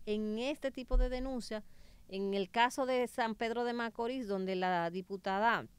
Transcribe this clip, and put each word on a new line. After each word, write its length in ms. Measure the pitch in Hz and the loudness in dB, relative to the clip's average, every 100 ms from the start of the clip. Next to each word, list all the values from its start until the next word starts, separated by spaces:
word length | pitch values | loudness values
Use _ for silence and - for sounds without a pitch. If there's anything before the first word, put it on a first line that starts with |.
| 220 | -2
en 320 | 214 214 220 | -2 0 -2
este 340 | 262 302 269 | -2 -2 -4
tipo 260 | 269 247 247 | -6 2 4
de 120 | 247 | 4
denuncias. 540 | 254 262 254 - 214 - - - - - | 2 -2 -4 -4 -8 -8 -20 -20 -20 -8
En 260 | 190 196 196 | -2 0 0
el 160 | 185 | 0
caso 340 | 233 247 - 254 | 4 4 4 0
de 220 | 254 240 | 2 0
San 260 | - 226 | 0 -2
Pedro 300 | 208 226 233 | 0 -2 0
de 100 | 240 | 0
Macorís, 540 | 240 233 233 233 262 202 | 0 -4 -2 -4 -2 -2
donde 280 | 196 185 185 | -2 0 0
la 340 | 185 175 170 | 2 2 0
diputada, 800 | 185 180 196 196 196 226 190 117 | -4 -6 -6 -2 2 4 2 -2